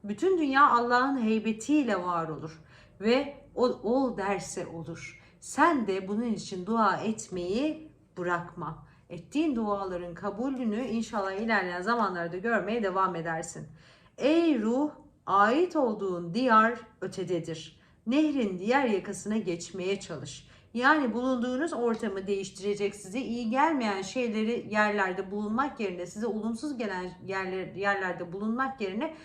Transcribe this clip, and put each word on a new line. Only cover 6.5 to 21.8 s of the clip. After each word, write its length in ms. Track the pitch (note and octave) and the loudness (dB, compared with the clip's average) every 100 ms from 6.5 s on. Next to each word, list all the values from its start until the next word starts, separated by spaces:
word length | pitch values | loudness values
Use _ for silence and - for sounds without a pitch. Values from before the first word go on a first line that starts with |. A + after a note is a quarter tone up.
| F#3 F3+ | -8 -2
dua 320 | A3+ G#3 E3 | 2 4 2
etmeyi 960 | G3+ G#3+ - F3+ F3 G#3 D4+ D4+ - - _ - | -2 -4 -6 -6 -2 0 -2 -4 -10 -20 _ -8
bırakma. 680 | F3 F3 E3+ - D#3+ E3 - - - | -2 -2 -4 -10 -10 -10 -16 -20 -16
Ettiğin 460 | E3+ - C#4+ D#4+ A#3+ | -14 -4 0 2 2
duaların 580 | G#3+ G3+ F#3+ F3+ F3 | 0 0 -2 -4 -6
kabulünü 720 | E3+ G3+ F#3+ C4 B3+ A#3 G#3 C4 | -6 -6 -4 -2 -2 0 -2 -2
inşallah 440 | A3+ A3 A3 F#3+ | -2 -2 -4 -2
ilerleyen 500 | F#3+ A3+ G#3+ F3+ F3 | -2 0 2 0 -2
zamanlarda 560 | F#3 A#3+ G3+ F3+ E3+ F3+ | 0 0 0 -2 -4 -4
görmeye 460 | A3 A3+ F#3 A#3 | 0 0 0 -2
devam 320 | G3 F#3 F#3+ E3+ | 0 2 0 0
edersin. 520 | E3 E3 E3+ E3 - - - - - - | -4 -6 -6 -10 -14 -16 -20 -20 -20 -2
Ey 440 | C4 E4 E4+ C4 | 2 4 4 4
ruh, 300 | G#3+ B3 D4 - - _ - | 2 2 0 -4 -20 _ 2
ait 500 | G3 G3+ C4+ F4+ D#4+ | 6 6 6 2 2
olduğun 580 | B3 G#3 F#3+ F3 F3 | 2 0 -2 -4 -4
diyar 460 | F#3 B3+ A3 A3 A#3+ - - | 0 6 6 6 2 -10 -10
ötededir. 800 | F#3+ F#3+ F3 F3 D#3+ D#3+ - - - _ - | -8 -6 -2 -2 -4 -8 -12 -20 -20 _ 0
Nehrin 520 | C4+ D#4 C#4 G#3+ F3+ | 4 4 4 0 0
diğer 260 | G3 C4 B3+ | 2 2 4
yakasına 520 | G3 G3+ G3+ G#3 A3 | 2 -2 -6 -4 -2
geçmeye 640 | F#3 E3+ - F#3+ F3+ G3 | -2 -4 -6 -6 -2 -4
çalış. 480 | - D#3 B2+ - - - - | -4 -10 -10 -14 -18 -20 -10
Yani 400 | A3+ B3+ D#4 B3+ | 2 4 4 4
bulunduğunuz 600 | A3 B3+ B3+ A#3+ B3+ E4 | 0 0 0 0 0 -2
ortamı 540 | C#4+ | 0